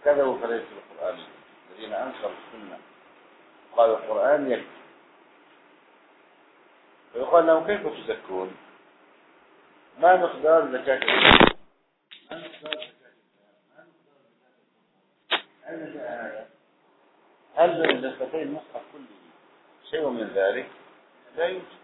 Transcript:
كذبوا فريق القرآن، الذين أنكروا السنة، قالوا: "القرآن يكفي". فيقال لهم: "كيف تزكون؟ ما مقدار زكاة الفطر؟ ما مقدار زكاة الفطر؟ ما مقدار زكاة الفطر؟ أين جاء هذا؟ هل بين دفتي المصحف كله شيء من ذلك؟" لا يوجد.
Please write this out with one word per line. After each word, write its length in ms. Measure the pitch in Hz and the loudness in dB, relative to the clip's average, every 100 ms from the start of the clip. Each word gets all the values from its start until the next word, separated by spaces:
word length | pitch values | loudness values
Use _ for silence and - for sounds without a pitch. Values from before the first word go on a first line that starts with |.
كذبوا 340 | 143 143 131 120 | 2 2 2 0
فريق 260 | 117 117 - 98 | -4 -6 -8 -18
القرآن، 420 | - - 90 87 - - - - - | -20 -10 -10 -10 -16 -20 -20 -20 -20
الذين 220 | 92 110 | -18 -10
أنكروا 380 | 101 131 131 139 | -8 -8 -8 -12
السنة، 480 | - - 113 101 87 - _ - _ - _ _ _ - - | -12 -20 -20 -18 -20 -20 _ -20 _ -20 _ _ _ -8 2
قالوا: 200 | 117 110 | 4 4
"القرآن 540 | 110 107 123 147 135 | -2 -2 2 2 0
يكفي". 120 | 113 - - - - _ _ _ _ _ _ _ _ _ _ _ _ _ _ _ _ _ _ _ _ _ | -4 -6 -20 -20 -20 _ _ _ _ _ _ _ _ _ _ _ _ _ _ _ _ _ _ _ _ _
فيقال 340 | 117 135 165 165 | -8 4 4 6
لهم: 200 | 160 160 | 4 2
"كيف 200 | 208 - | -4 -4
تزكون؟ 720 | - - 107 - 92 92 92 - - _ _ _ _ _ _ _ _ _ _ _ - | -10 -8 -8 -6 -8 -8 -10 -20 -20 _ _ _ _ _ _ _ _ _ _ _ 2
ما 180 | 170 185 | 4 6
مقدار 520 | 175 131 151 160 143 | 2 0 4 4 2
زكاة 240 | 127 139 131 | -4 -2 -2
الفطر؟ 600 | - - - - - - - _ _ _ _ - _ | 2 4 8 8 8 4 -16 _ _ _ _ -20 _
ما 60 | 165 | -16
مقدار 100 | - - | -16 -18
زكاة 160 | - - | -12 -12
الفطر؟ 100 | - _ _ _ _ _ _ _ _ _ | -12 _ _ _ _ _ _ _ _ _
ما 80 | |
مقدار 360 | 175 _ 143 135 _ | -20 _ _ _ _
زكاة 240 | _ _ _ _ _ _ _ _ _ _ | _ _ _ _ _ _ _ _ _ _
الفطر؟ 140 | - - _ - | -6 -6 _ -16
أين 260 | 165 196 | -14 -14
جاء 160 | 151 123 120 | -12 -12 -10
هذا؟ 240 | 110 107 113 _ _ _ _ _ _ _ _ _ _ - | -12 -14 -18 _ _ _ _ _ _ _ _ _ _ 2
هل 300 | 175 165 160 | 2 2 -2
بين 140 | 127 | -4
دفتي 420 | 131 131 131 160 | -4 -10 -10 -8
المصحف 400 | 143 151 - - - | -8 -12 -14 -18 -18
كله 120 | 151 - - - _ _ _ _ _ - | -20 -20 -20 -20 _ _ _ _ _ -10
شيء 180 | 156 147 | -4 -4
من 180 | 123 104 | -4 -4
ذلك؟" 360 | 92 95 123 135 - - - _ _ - 160 | 0 0 0 -8 -18 -20 -20 _ _ -18 -4
لا 80 | 170 | -4
يوجد. 180 | 185 165 - | -4 -14 -20